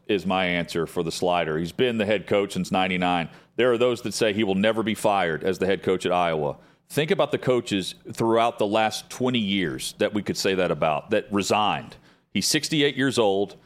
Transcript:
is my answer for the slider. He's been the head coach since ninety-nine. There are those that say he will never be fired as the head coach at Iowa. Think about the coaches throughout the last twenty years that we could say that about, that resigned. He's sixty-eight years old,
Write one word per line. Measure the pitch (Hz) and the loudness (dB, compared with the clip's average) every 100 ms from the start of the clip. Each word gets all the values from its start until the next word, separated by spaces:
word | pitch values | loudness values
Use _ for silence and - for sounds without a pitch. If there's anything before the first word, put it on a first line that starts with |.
is | - 101 | -2 0
my | 87 92 | 2 0
answer | 90 87 80 87 | 2 0 -2 -4
for | 78 90 | -4 -2
the | 82 | -4
slider. | - 90 87 78 78 | -2 0 0 0 -2
He's | 85 | -4
been | - 127 113 | 0 0 0
the | |
head | 101 104 - | 0 0 0
coach | 104 101 | 0 0
since | 95 90 | -4 -2
ninety-nine. | 95 92 90 90 87 78 - _ | 0 0 0 0 0 -2 -10 _
There | - 123 | 0 2
are | 117 | 4
those | 123 117 | 2 0
that | 110 | -4
say | - 110 | 0 0
he | 101 | 2
will | 104 | 0
never | 95 107 110 | 2 2 2
be | 110 | -2
fired | 104 110 98 87 76 | 0 0 2 0 0
as | 87 87 | -2 -2
the | |
head | 92 92 | 0 0
coach | - 92 | 0 0
at | 92 | 2
Iowa. | 90 87 80 73 - - _ - | 2 2 0 -4 -6 -14 _ -8
Think | - 156 | -4 0
about | 170 147 | 0 0
the | 123 | 0
coaches | - 120 - 98 87 - - | 0 0 0 -2 -4 -10 -12
throughout | - 117 113 117 113 | -2 2 4 2 0
the | 107 | 0
last | 107 110 - - | 2 0 -2 -10
twenty | - 123 123 | -4 -2 0
years | 98 98 82 64 - - | 0 0 -2 -4 -8 -2
that | 104 | -2
we | 104 | -2
could | 95 87 | -4 -2
say | 101 | 0
that | 92 87 | 2 0
about, | 78 80 73 - | 2 0 0 0
that | 107 - | -2 0
resigned. | 101 92 107 104 73 - - _ _ _ | -2 0 0 0 -2 -8 -20 _ _ _
He's | 98 - | -2 0
sixty-eight | 156 - 156 143 127 | -2 0 0 0 0
years | 135 117 | 0 2
old, | 104 98 101 - | 2 2 -2 -6